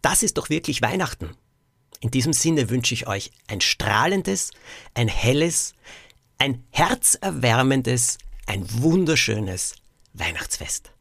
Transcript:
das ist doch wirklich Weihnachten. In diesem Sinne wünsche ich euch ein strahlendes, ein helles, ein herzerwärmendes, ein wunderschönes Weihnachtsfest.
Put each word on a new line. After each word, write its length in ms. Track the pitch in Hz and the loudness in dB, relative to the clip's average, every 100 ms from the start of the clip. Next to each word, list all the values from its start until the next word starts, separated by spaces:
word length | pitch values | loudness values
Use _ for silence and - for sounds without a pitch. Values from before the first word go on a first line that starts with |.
das 220 | 143 175 | 2 2
ist 140 | 220 - | 0 -2
doch 120 | - | -2
wirklich 320 | 151 160 143 | -2 -2 -2
Weihnachten. 540 | 117 175 170 - 80 - _ _ _ _ _ - | 0 0 -2 -4 -10 -12 _ _ _ _ _ -6
In 100 | 113 | -2
diesem 240 | 127 127 | 0 2
Sinne 360 | 156 160 160 120 | 2 2 2 2
wünsche 260 | 123 117 117 | 0 0 -4
ich 120 | - | -4
euch 240 | 98 - _ _ | -6 -6 _ _
ein 140 | 107 | -4
strahlendes, 880 | - - - 104 143 196 170 98 - - - - - - | -2 0 2 4 4 2 -2 -4 -4 -10 -20 -20 -12 -2
ein 120 | 117 | 0
helles, 680 | - 110 139 165 160 - - - - - - _ _ | 2 2 4 2 0 -4 -10 -20 -20 -20 -20 _ _
ein 240 | 139 127 - | -2 -2 -6
herzerwärmendes, 1500 | - 175 254 - - 196 156 120 117 131 135 127 123 123 - - - - | 0 2 2 2 0 -2 0 2 4 4 2 2 0 0 -4 -10 -16 -6
ein 180 | 98 92 113 | -6 -4 0
wunderschönes 920 | 147 175 170 156 - 107 101 90 - - _ _ _ | 4 4 4 2 2 -2 -2 -4 -8 -10 _ _ _
Weihnachtsfest. 800 | - - - - - - - - _ | -8 -6 -6 -8 -8 -6 -10 -10 _